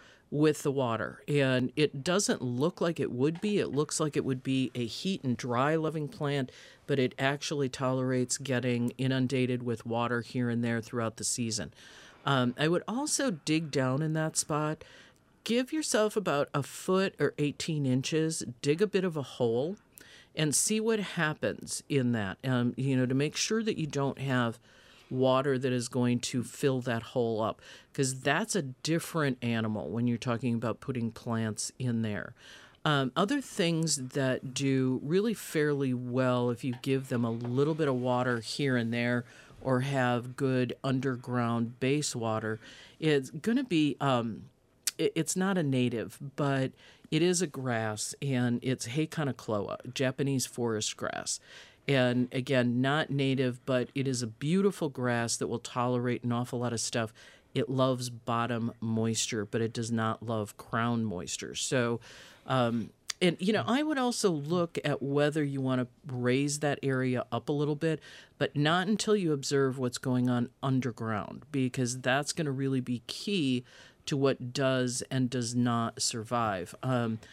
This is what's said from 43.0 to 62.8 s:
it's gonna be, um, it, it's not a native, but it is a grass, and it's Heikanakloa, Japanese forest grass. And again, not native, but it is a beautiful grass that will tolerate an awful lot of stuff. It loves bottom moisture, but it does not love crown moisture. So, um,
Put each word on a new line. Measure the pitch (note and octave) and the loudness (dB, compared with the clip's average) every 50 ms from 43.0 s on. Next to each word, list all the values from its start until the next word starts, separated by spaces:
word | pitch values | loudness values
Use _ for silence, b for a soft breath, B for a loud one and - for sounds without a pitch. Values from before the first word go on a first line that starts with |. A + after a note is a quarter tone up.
it's | D#3+ D#3 D3 C#3 C3 - | 2 4 4 4 2 -2
gonna | - D3 - G#3+ A#3 C#4 C4 | -10 -4 -2 0 0 0 0
be, | - F3+ D#3 D3+ C#3+ - - | 2 2 4 4 2 2 2
um, | C#3 C#3 B2+ A#2+ A#2 A2+ G2 - F#2 - _ _ _ _ _ _ - - - | 2 2 4 2 2 -2 -6 -8 -12 -18 _ _ _ _ _ _ -8 -8 -4
it, | - D#3+ - - | 0 -2 0 2
it's | F3 D3+ - - | 0 -2 0 0
not | F#3 F#3 G3 F#3+ F#3 | 0 0 2 2 2
a | |
native, | D#3 C#3 C3 B2+ B2 A#2+ A#2+ A2 F2+ G#2 - - D3 C3+ - | 2 2 2 2 2 2 0 -2 -6 -6 -10 -12 -14 -12 -4
but | - D3 C#3 C3+ C3+ C3+ C3 - B B B B B B B | -2 0 0 2 0 -2 -2 -4 B B B B B B B
it | D#3+ D#3 | 0 2
is | E3+ F3+ F3+ E3+ | 4 4 4 2
a | F#3 | 0
grass, | D3+ - C3+ C3 B2+ A#2+ A2+ A2 G#2+ G#2+ A2 - - - - | -2 -4 -4 -2 0 0 0 0 -2 -2 -4 -6 -8 -6 -4
and | C#3+ C#3 C3 B2 B2 A#2+ A#2+ A2+ | -2 0 2 4 4 2 2 2
it's | - C3 B2+ - - A#2 | 0 -2 -2 -2 -4 -4
Heikanakloa, | B2 D#3 D#3 D#3 - E3 D3+ C3+ A#2 - - - G#2+ G2+ F#2+ - G2 - - B2+ - | -2 -2 -2 -2 -2 -2 -2 -2 -2 -4 -4 -2 -2 -2 0 -2 -6 -8 -10 -8 -2
Japanese | - C3 B2+ C3 - C#3 C#3 C#3 B2+ - | 0 0 0 0 0 -2 0 0 0 -2
forest | - - B2+ A#2+ A#2 A2 G#2+ - - - | -4 -4 -2 -2 0 0 -2 -2 -4 -4
grass. | - - - - - - - - - B B B B B B B B - | -4 -6 -6 -6 -6 -6 -6 -6 -8 B B B B B B B B 0
And | - C#3 C3 B2 B2 B2 B2 B2 - | 2 4 6 6 6 4 2 2 0
again, | - C3 B2+ C#3+ C3+ B2+ A#2+ B2 A#2 B2 | -2 -4 0 2 4 4 4 4 2 2
not | C3 C3+ D3 D#3 - - | 2 2 2 0 0 0
native, | C#3+ C#3 C3+ C3+ C3 C3+ C3 B2 A#2+ - - | 0 0 2 2 2 2 2 0 0 -4 -2
but | - C3 B2 A#2+ - - | 0 0 0 0 0 -2
it | C#3 C3 | -2 0
is | C3+ B2+ A#2+ | 0 0 -2
a | B2 | -2
beautiful | A#2 A2+ - C#3+ D3+ F3 G3 G3 G3+ F#3 - E3+ D3 | -6 -6 -4 -2 2 2 4 4 2 2 0 -4 -4
grass | B2+ B2+ B2 B2 A#2+ A#2 A#2 A2 - - | -2 -2 0 2 2 2 0 0 -2 -2
that | B2+ E2+ | -2 -2
will | A#2 A#2 | -4 -4
tolerate | - - - B2+ A#2+ B2 B2+ B2 B2 B2 A#2+ - | -6 -4 -2 0 0 2 2 0 0 0 -2 -2
an | - A#2+ | -2 -2
awful | A#2+ A#2+ B2 - C3 A#2+ | -2 -2 -2 -4 -4 -2
lot | B2 A#2+ A#2+ | -2 -2 -2
of | A2 | -2
stuff. | - - - A#2+ A2+ G#2+ B B B B B B B B - | -4 -2 -2 -2 -2 -2 B B B B B B B B -2
It | C3+ - - | -2 0 0
loves | C3+ C3 C3 C3 B2+ B2 B2 B2 | 2 2 2 2 2 0 -4 -8
bottom | A#2+ A2+ - B2+ A#2 A#2 A#2 A#2+ A#2+ A2+ A#2 A#2 - - | -10 -8 -4 -2 0 0 2 0 0 -2 -2 -4 -4 -4
moisture, | A2+ A2+ A2+ A2 A2+ A2+ A2 - - - B2 G#2+ G2+ | -4 -2 0 0 0 0 0 0 -2 -2 -2 -4 -4
but | - - A#2 | -2 -2 -2
it | A2+ A2 | -2 -2
does | - A#2+ A2+ A2+ | -2 -4 -4 -2
not | A#2 A2+ A2+ A2+ A2 - | 0 0 0 0 -2 -2
love | G#2+ A#2 A2+ A2 G#2 G2+ - - | -4 -4 -2 -2 -2 -4 -8 -16
crown | - - - A2+ A#2 A#2+ A#2+ A#2 A2+ | -10 -4 -2 0 0 2 0 0 0
moisture. | G#2+ F2 F2+ - - - - F#2+ B1 - | -2 -4 -4 -6 -6 -8 -8 -8 -8 -6
So, | - - - D3 B2+ A#2+ A#2 A#2 A2+ B B B B B B B B B | -6 -4 0 2 2 2 2 0 -2 B B B B B B B B B
um, | - C3+ C3 A#2+ A#2 A#2 A#2 | 0 2 2 2 2 2 -2